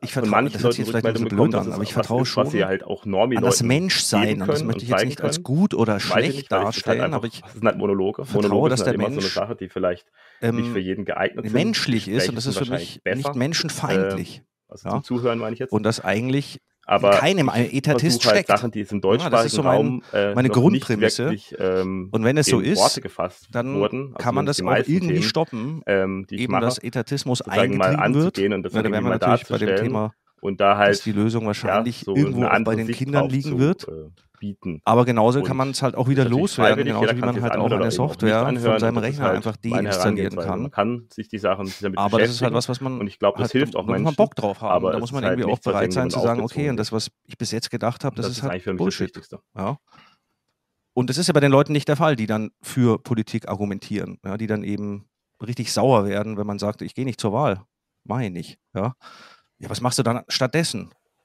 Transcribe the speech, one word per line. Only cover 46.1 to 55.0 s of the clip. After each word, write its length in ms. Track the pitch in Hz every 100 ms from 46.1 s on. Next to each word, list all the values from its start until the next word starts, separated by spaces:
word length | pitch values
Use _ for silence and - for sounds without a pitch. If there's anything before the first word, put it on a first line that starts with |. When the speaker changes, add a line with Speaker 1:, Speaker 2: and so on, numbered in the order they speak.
| 127
Speaker 1:
sagen: 220 | 117 120
Speaker 2:
aufgezogen 40 | 117
Speaker 1:
„Okay, 240 | - 147
und 80 | 113
Speaker 2:
wird. 20 |
Speaker 1:
das, 120 | 107
was 200 | 110 - - _
ich 120 | -
bis 140 | 113
jetzt 180 | 113 -
gedacht 320 | 117 110 -
habe, 120 | 139 -
Speaker 2:
Und 40 |
Speaker 1:
das 80 | 117
Speaker 2:
das 60 |
Speaker 1:
ist 40 | 120
Speaker 2:
ist 60 |
Speaker 1:
halt 80 | 135
Speaker 2:
eigentlich 120 | 90
für 100 | 104
mich 100 | 92
das 100 | 92
Speaker 1:
Bullshit.“ 80 | -
Speaker 2:
Wichtigste. 380 | 95 - - - _ 98
Speaker 1:
Ja. 200 | 95 147 _ - - _ _ _ _ _ _ _ _
Und 160 | - 127
das 80 | 135
ist 100 | 180
ja 60 |
bei 60 | 147
den 120 | 139
Leuten 220 | 135 143
nicht 140 | 147 143
der 80 | 143
Fall, 200 | 165 127
die 100 | 110
dann 240 | 110 107 -
für 360 | - 131 120 110
Politik 460 | - 110 107 113 -
argumentieren, 720 | 98 101 98 - 104 92 95 95
ja, 120 | 101
die 100 | 107
dann 160 | 107
eben 420 | 92 101 101 101